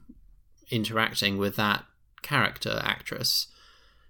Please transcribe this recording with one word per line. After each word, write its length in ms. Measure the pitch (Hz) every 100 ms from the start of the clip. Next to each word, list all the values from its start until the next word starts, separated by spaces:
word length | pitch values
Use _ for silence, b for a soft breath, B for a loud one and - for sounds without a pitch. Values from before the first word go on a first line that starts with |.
| - - - - _ - -
interacting 640 | 117 104 110 110 - 101 98
with 200 | 98 104
that 260 | 104 98 - _ _ -
character, 600 | - 143 104 - - 107
actress. 640 | 104 - - - - - - b b b b b